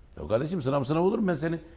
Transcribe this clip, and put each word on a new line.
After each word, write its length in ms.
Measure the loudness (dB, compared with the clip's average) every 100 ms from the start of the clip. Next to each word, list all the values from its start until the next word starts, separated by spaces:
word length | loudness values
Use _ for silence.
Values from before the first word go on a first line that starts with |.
| -20 -12
Ya 60 | -2
kardeşim 340 | 0 0 -2
sınav 220 | 0 0
sınav 200 | 0 2
olur 160 | 2 2
mu? 80 | 0
Ben 80 | 0
seni 240 | -2 -4 -8